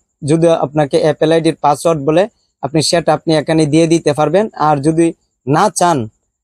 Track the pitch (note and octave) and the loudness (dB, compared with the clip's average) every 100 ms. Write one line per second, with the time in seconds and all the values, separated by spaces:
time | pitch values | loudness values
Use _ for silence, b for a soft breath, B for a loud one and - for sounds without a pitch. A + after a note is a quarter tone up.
0 | _ _ C#3+ E3 E3 E3 - D3+ C#3+ E3 | _ _ -2 0 2 0 -2 -2 0 0
1 | D#3 C#3+ D#3 E3 D#3+ C#3+ D3 D3 E3+ E3 | 0 0 0 0 0 -2 -2 0 -2 -2
2 | C#3 D#3+ A3+ _ _ _ C#3 D#3+ C#3+ E3+ | 0 0 0 _ _ _ -4 -2 0 0
3 | D#3+ D3+ - D#3 C#3 D#3+ D#3 D#3 E3 E3 | 0 -2 0 -2 0 0 2 2 2 2
4 | D#3+ C#3+ D3+ F3 A3 - D3+ D3 C#3+ D#3+ | 0 0 0 0 -2 -2 -2 0 0 0
5 | E3 - _ _ B2+ D#3 G3+ - F3 D3+ | 0 -2 _ _ -2 0 0 0 0 0
6 | G#2+ _ _ _ | -4 _ _ _